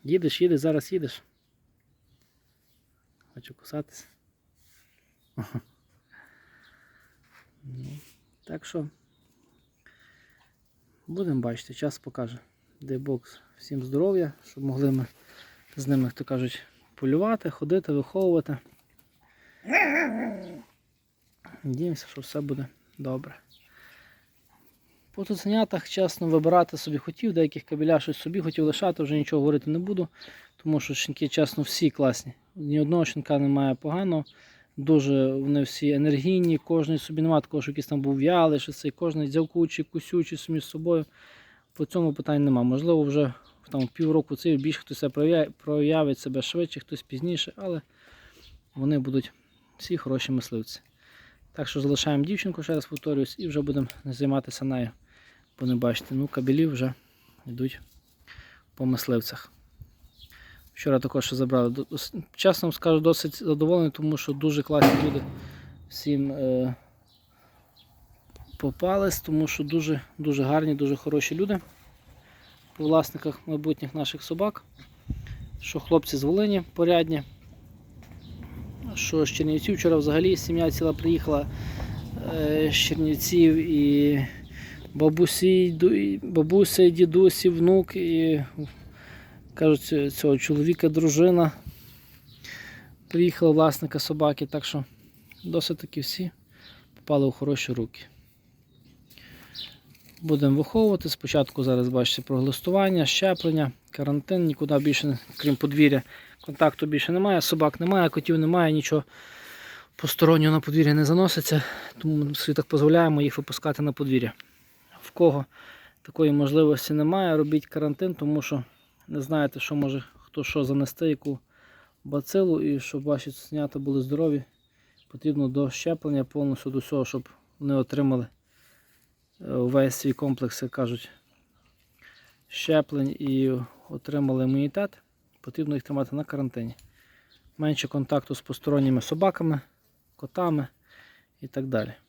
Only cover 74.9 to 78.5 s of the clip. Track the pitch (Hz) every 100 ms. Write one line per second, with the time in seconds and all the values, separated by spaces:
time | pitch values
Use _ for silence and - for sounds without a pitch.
74.9 | - - - - - - - - 160 -
75.9 | 165 - 139 139 190 208 196 170 - 170
76.9 | 170 160 151 139 - - - - - -
77.9 | - - - - - -